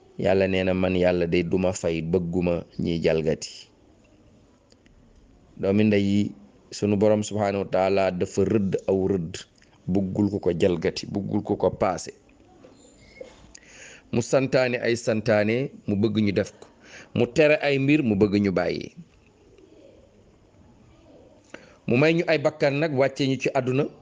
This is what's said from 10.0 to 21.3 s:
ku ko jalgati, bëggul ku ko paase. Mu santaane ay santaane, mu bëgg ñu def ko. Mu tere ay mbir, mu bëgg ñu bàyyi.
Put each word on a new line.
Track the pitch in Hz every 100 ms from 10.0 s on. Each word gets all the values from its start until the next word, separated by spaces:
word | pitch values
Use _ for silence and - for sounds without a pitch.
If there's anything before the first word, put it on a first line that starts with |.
| 95 95 101
ku | 98
ko | 90
jalgati, | 87 95 87 85 - -
bëggul | 101 101 107
ku | 101 101
ko | 92
paase. | - 104 82 - - _ _ _ - - - - _ - - 508 - - - - - - - _
Mu | 117
santaane | 120 143 131 135 127 120
ay | 110 120
santaane, | - 110 104 104 104 117 139 - -
mu | 101
bëgg | 110 104
ñu | 104
def | 92 98 -
ko. | - _ - - -
Mu | - 123
tere | - 151 151
ay | 143 139
mbir, | 135 151
mu | 131 101
bëgg | 104 101
ñu | 101
bàyyi. | 90 85 80 - - - _ _ _ _ - - - 277 - _ 208 _ _ _ _ - _ - - - - -